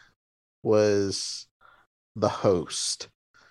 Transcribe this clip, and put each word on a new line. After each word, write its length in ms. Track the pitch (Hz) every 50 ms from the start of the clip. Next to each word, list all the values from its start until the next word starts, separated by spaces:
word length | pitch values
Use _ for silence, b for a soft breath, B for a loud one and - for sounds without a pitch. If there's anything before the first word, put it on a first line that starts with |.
| B B B _ _ _ _ _ _ _ _ _ -
was 840 | 117 107 107 107 104 101 101 98 98 92 - - - - - - - _ b b b b b b b _ _ _ _ _
the 140 | 107 107 101
host. 800 | - - - 110 92 87 76 - - - - - - - - - _ _ _ _ b b b b